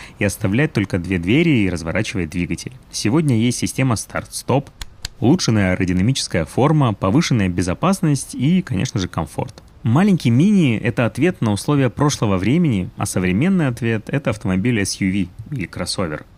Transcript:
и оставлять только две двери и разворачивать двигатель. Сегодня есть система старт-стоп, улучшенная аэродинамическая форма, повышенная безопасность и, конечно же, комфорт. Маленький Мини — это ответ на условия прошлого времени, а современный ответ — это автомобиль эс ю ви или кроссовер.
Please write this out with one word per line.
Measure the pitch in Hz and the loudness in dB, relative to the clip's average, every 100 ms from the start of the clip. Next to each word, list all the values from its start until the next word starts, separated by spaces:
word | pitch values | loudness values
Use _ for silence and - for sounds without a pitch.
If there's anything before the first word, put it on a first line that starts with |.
| - - | -14 -2
и | |
оставлять | 101 - 95 113 151 | -2 0 -2 0 0
только | 120 95 95 | 0 -2 -4
две | 87 95 | -2 -2
двери | 85 139 170 127 | 2 2 4 2
и | 95 | 2
разворачивать | 85 80 85 113 98 78 | -2 -4 -4 -4 -4 -4
двигатель. | 87 80 85 - - - | -4 -4 -6 -10 -16 -14
Сегодня | - 107 147 151 113 | -4 0 2 2 2
есть | 120 117 | 2 0
система | 95 - 131 107 | -4 -2 0 0
старт-стоп, | - 82 - - - 131 - - - - - - | -4 -8 -8 -10 -2 -2 -2 -14 -16 -12 -14 -2
улучшенная | 113 165 - 110 92 | 2 2 2 2 2
аэродинамическая | 90 90 90 107 135 - 90 80 | 2 0 2 2 0 -2 -2 -2
форма, | - 143 156 127 | 2 2 4 2
повышенная | 101 95 127 - 117 95 | 2 0 2 2 2 2
безопасность | 90 87 85 180 196 160 139 - | 0 -2 0 0 0 0 0 -4
и, | 277 135 185 | -2 2 2
конечно | - 101 - 107 | 0 -2 -2 -2
же, | 90 | -4
комфорт. | - 80 - - - - - | -4 -6 -6 -8 -10 -20 -6
Маленький | 113 131 208 175 123 | 2 4 4 4 4
Мини — | 117 196 202 143 110 | 4 4 4 2 2
это | - 123 113 | -2 0 -2
ответ | - 160 - | 0 -2 0
на | 117 | 0
условия | 101 - 143 127 | 0 0 2 0
прошлого | - 147 - 107 95 | 2 0 0 0 0
времени, | 98 165 165 101 87 - | 2 2 2 0 -2 -4
а | 107 | -4
современный | - 92 92 175 190 139 | 0 0 2 2 2 0
ответ — | 117 117 110 - | -2 -2 -2 -2
это | 143 139 | -4 -2
автомобиль | 107 101 95 120 113 | -4 -2 0 0 0
эс | 95 - | -2 -2
ю | 95 | -2
ви | 98 90 - - | 0 -4 -8 -10
или | 139 82 | -8 -8
кроссовер. | - 87 - 87 76 - | -8 -6 -4 -4 -6 -12